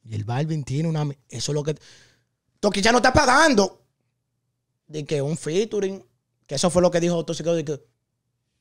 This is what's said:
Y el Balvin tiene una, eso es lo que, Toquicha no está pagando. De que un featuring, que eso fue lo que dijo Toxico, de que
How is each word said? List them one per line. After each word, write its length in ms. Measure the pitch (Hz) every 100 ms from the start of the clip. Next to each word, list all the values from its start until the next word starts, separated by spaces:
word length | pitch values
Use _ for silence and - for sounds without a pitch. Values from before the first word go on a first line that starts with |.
| 113
Y 100 | 110
el 80 |
Balvin 400 | 104 123 156 160
tiene 260 | 131 135 165
una, 140 | 156 147 139 _
eso 220 | 135 -
es 20 | 147
lo 80 |
que, 120 | 147 147 - - _ _ _ _ _ _
Toquicha 320 | - 196 196
no 60 | 240
está 160 | 254
pagando. 680 | 269 262 269 320 220 196 - _ _ _ _ _ _ _ _ _ _ _
De 180 | 156 143
que 160 | 147
un 160 | 139 160
featuring, 680 | 151 175 220 208 196 190 - _ _ _ _
que 80 | 139
eso 140 | 180
fue 120 | 180
lo 100 | 175
que 80 | 170
dijo 240 | 170 170 165
Toxico, 280 | 165 160
de 100 | 170
que 180 | 151 139 - _ _ _ _ _ _ _